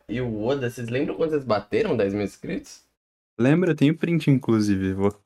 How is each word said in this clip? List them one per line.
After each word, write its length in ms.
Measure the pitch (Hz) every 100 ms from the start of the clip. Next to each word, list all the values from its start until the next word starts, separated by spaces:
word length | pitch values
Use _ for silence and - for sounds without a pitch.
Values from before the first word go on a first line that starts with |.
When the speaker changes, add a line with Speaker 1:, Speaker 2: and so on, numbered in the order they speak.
| -
Speaker 1:
e 120 | 120
o 220 | 123 107
Oda, 260 | 110 139 120
vocês 180 | 123 117
lembram 280 | 123 160 -
quando 140 | 160
vocês 140 | 156
bateram 520 | 131 104 - 107 190 123
dez 160 | 98
mil 100 | 101
inscritos? 580 | 101 - - 185 - - _ _ _ _ _ -
Speaker 2:
Lembra? 340 | 123 165 180
Eu 40 | 151
tenho 200 | 143 165
print, 340 | 170 170 151
inclusive. 640 | 131 - 113 104 98 95
Vou, 200 | 95 98 -